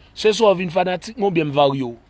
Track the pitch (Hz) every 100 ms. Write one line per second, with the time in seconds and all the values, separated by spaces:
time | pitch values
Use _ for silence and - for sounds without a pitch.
0 | _ - 214 208 214 180 180 180 180 180
1 | - 226 196 165 151 143 143 139 123 117